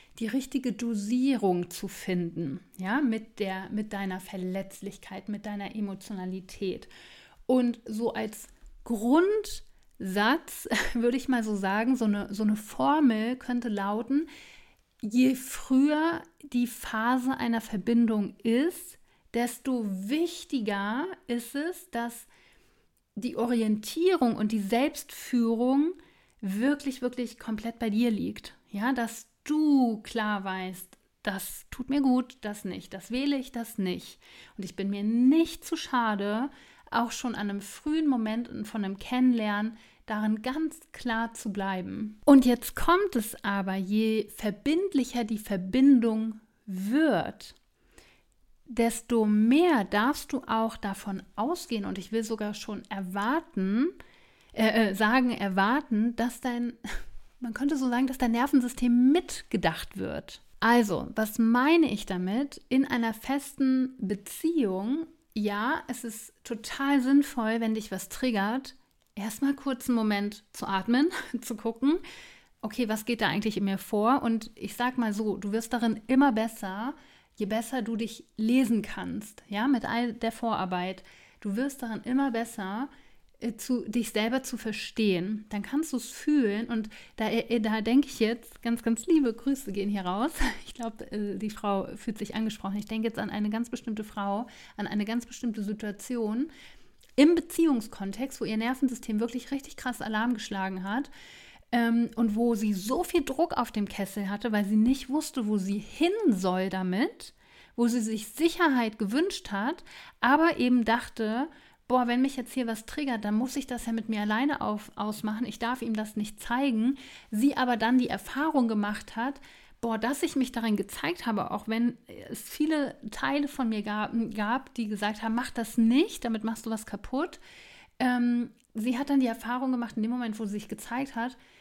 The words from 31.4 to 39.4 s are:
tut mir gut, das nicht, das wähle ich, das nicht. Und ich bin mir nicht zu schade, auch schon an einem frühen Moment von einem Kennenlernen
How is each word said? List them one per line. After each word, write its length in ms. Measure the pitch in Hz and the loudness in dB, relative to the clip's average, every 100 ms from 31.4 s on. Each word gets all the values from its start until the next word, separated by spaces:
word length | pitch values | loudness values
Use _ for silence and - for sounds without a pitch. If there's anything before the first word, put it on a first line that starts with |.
| - - - | -8 -12 -12
tut 200 | - 254 | -10 -2
mir 120 | 277 | 2
gut, 340 | 269 247 247 - | 4 4 2 -6
das 220 | 214 208 | -10 -8
nicht, 280 | 190 185 - | -8 -8 -10
das 180 | 190 - | -14 -6
wähle 260 | 240 285 277 | -2 0 0
ich, 160 | 254 | -4
das 260 | 233 226 - | -8 -6 -4
nicht. 400 | 185 175 - - - - - - | -2 -4 -8 -20 -20 -20 -18 -12
Und 80 | |
ich 120 | 190 - | -10 -6
bin 140 | 202 | -4
mir 140 | 202 | -2
nicht 600 | 208 233 254 320 330 - | 0 4 6 6 4 -2
zu 120 | - 320 | -6 -6
schade, 760 | - 247 226 202 202 214 285 - - - - | -2 0 2 0 0 -2 -2 -8 -20 -20 -2
auch 220 | - 233 | 0 0
schon 220 | - 247 | -2 -6
an 160 | 220 208 | -4 -4
einem 100 | 202 | -4
frühen 480 | 202 - 302 320 302 | -8 -8 -2 0 2
Moment 580 | 254 220 220 240 - 214 | 2 0 -2 -4 -8 -6
von 180 | 226 | -4
einem 140 | 190 196 | -4 -6
Kennenlernen 800 | - 254 254 233 | -2 4 4 4